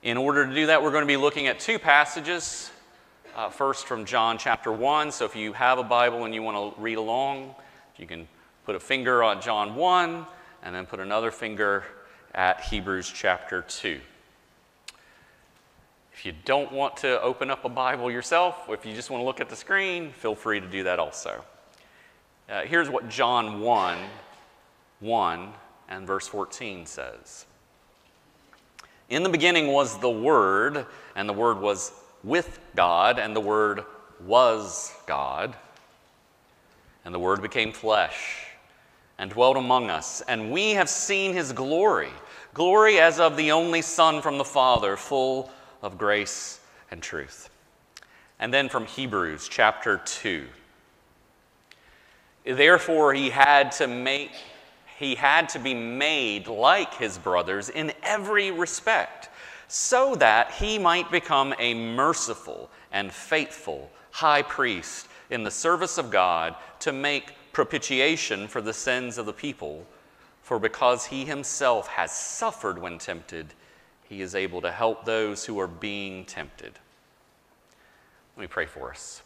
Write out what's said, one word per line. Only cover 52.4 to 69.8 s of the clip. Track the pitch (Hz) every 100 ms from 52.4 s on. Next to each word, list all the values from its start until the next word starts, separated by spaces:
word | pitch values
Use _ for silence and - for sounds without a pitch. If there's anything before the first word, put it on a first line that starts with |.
"Therefore | - 127 151 175 - 160 151
he | 139 135
had | 123 139 143 139
to | - 139
make, | 123 127 139 143 - - - - _ - -
he | 143 120
had | 143 156 160
to | 151
be | 127
made | 123 117 123 147 156 120 104 95
like | 107 127 190 180 -
his | 113 90
brothers | 85 90 85 98 101
in | - 156 -
every | - 208 196 208 196
respect, | 175 170 - - 214 - - - - - - -
so | - - 254 269 226
that | 123 110 120
he | - 208 214
might | 180 170 175
become | 170 - 147 135 139
a | 120
merciful | 117 113 117 147 170 - 113 - - - - -
and | 98 98
faithful | - - 156 143 - - 73 69 - -
high | - 160 143
priest | 143 - 127 95 80 - - - -
in | 123 107
the |
service | - 165 170 175 -
of | 131
God | 101 90 85 82 82 - -
to | -
make | 135 143 143 - - -
propitiation | - 139 156 - 131 139 160 - 98 107
for | 131
the | 107
sins | 110 - 127 123 113
of | 107
the |
people. | 101 147 - 76 76